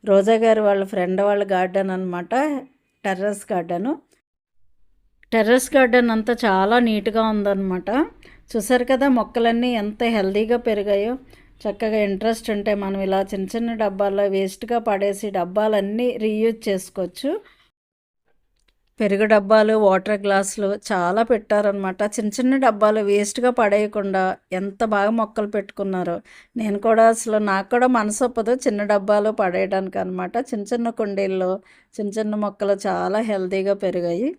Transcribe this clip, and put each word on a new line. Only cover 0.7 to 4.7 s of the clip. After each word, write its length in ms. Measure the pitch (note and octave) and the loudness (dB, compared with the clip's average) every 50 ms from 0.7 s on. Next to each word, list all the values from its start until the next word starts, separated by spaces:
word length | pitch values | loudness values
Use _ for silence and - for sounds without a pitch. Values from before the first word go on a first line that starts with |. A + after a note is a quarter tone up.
| G3+ G3 G3 | 2 2 0
ఫ్రెండ్ 360 | F#3+ A3 G3 F3+ F3+ F#3 F#3+ | -2 -2 -2 -2 0 0 2
వాళ్ళ 220 | G3+ G3+ G#3 G3+ G3+ G3 | 2 2 2 2 0 0
గార్డెన్ 420 | F#3+ F3+ F#3 F3+ F3+ G3 F#3+ F#3+ | 0 0 0 0 0 -2 -2 -2
అనమాట 420 | F#3 F#3 F#3+ F#3 F3 F3 F3 - A3+ B3+ C#4+ D#4 D4 C4 C4+ - _ _ _ _ _ _ - | -4 -4 -4 -6 -6 -8 -6 -2 -2 0 0 0 -2 -6 -8 -12 _ _ _ _ _ _ -6
టెర్రస్ 400 | G3+ F#3+ F#3 G3 G#3 G3+ G3+ - | -4 -4 -2 -2 -4 -4 -6 -6
గార్డెన్. 440 | - G#3+ F3+ E3+ E3+ F3 F3 G3 B3+ D#4+ - _ _ _ _ _ _ _ _ _ _ _ _ _ _ | -4 -4 -4 -2 -4 -4 -4 -2 -4 -4 -6 _ _ _ _ _ _ _ _ _ _ _ _ _ _